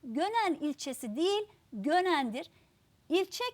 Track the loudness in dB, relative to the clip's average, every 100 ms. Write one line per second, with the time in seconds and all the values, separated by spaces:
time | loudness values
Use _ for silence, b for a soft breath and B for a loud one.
0 | -4 -2 0 2 0 0 -2 -4 -6 -6
1 | -6 -2 0 0 -2 b _ -6 2 2
2 | 4 2 0 -4 -10 b b b b _
3 | _ 0 0 -2 -6